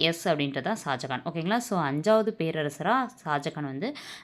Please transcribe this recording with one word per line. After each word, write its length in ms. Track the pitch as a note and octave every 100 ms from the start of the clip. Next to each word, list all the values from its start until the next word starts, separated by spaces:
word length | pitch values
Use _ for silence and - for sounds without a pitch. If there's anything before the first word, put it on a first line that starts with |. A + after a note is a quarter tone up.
| D#3+
எஸ் 140 | E3 F#3+
அப்படின்றது 340 | D3+ C#3+ C#3 D#3
தான் 120 | A3
ஷாஜகான். 400 | - C3 C3 B2+ E3+
ஓகேங்களா? 300 | E3 E3 A#3 A#3+
So 100 | F#3 D3
அஞ்சாவது 440 | C#3+ F3+ A3 A3 -
பேரரசரா 540 | D#3+ D#3 D3 C#3+ E3 B3+ B3 -
ஷாஜகான் 480 | D#3+ D3 D3+ D#3 C#3+
வந்து 180 | C3+ G#3 A#3+ - -